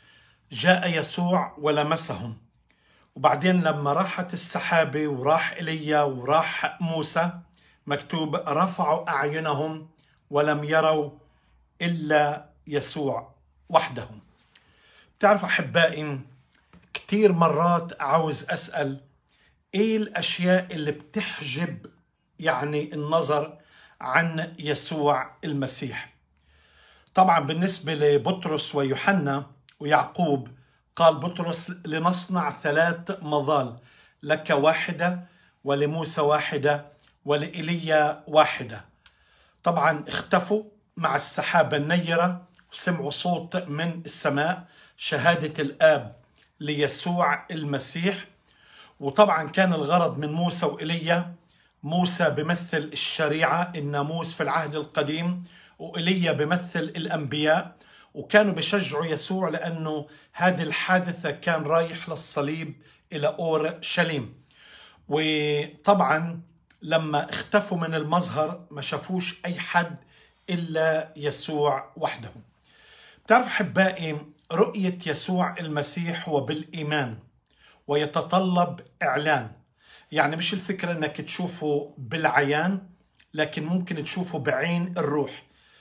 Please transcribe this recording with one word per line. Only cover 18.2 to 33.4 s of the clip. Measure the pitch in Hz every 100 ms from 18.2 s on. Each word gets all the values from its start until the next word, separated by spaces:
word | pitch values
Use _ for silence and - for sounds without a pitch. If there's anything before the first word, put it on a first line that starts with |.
| 160 139 -
أسأل: | 170 - 165 143 135 - _ _ _ _ _ _
إيه | 190 220 220
الأشياء | 208 180 - - 180 185 180
اللي | 175 147
بتحجب، | 143 - 208 185 - 147 131 175 - - _ _ _ _ -
يعني، | 160 160 143 147 147
النظر | 151 147 165 143 151 156 - _ - - -
عن | 127 139 165 160 170 -
يسوع | 147 139 - 160 143 135 131 -
المسيح؟ | 165 143 131 - 135 - - _ _ _ _ _ _ _ _ _ _
طبعًا | - 185 165
بالنسبة | 139 160 190 - 160
لبطرس | 151 147 143 135 180 165 156 -
ويوحنا | 143 135 131 - 196 139 139 131 - _ -
ويعقوب، | 147 151 - - 170 139 110 - _ _ _ -
قال | 165
بطرس: | 151 170 175 170 160 - -
"لنصنع | 156 160 170 180 - 185 151
ثلاث | - 156 151 170 170 170 190
مظال، | 156 147